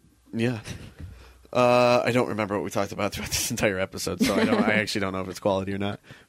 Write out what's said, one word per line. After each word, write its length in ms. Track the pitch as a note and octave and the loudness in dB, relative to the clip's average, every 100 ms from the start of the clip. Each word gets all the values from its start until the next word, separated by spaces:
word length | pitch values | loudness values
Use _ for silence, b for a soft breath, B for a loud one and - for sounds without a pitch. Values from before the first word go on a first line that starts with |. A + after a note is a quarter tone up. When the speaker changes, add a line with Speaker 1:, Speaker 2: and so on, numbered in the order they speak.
| _ _ _ | _ _ _
Speaker 1:
Yeah. 260 | A2+ A#2 A#2 B B B B B B B B - | -2 -2 -2 B B B B B B B B -4
Uh, 500 | - B2 B2 B2 A#2+ | 2 4 6 6 4
I 80 | - | 4
don't 160 | A#2+ A#2+ | 2 0
remember 260 | G#2+ G#2 | -2 -2
what 100 | G2+ | -2
we 60 | E2+ | -2
talked 220 | - G2 | -2 -4
about 200 | G2 G2+ | -4 -4
throughout 160 | - G#2+ | -4 -6
this 200 | - - | -4 -4
entire 280 | A#2+ A2+ F#2 | 0 0 0
episode, 440 | F#2+ F#2+ - F#2 | -2 -4 -6 0
so 120 | - | 0
I 100 | G2+ | 2
don't, 180 | A3 G#2 | 2 2
I 120 | G#2+ | 2
Speaker 2:
<laughs> 60 | G#2+ | 0
Speaker 1:
actually 200 | G#2 G#2+ | 0 -2
don't 120 | F#2+ | -2
know 60 | F#2+ | -2
if 60 | F#2+ | -6
it's 120 | F2+ | -2
quality 320 | G#2 F#2+ F#2+ | 0 0 0
or 60 | G2 | -2
not. 200 | G2+ G#2 B B | -4 -6 B B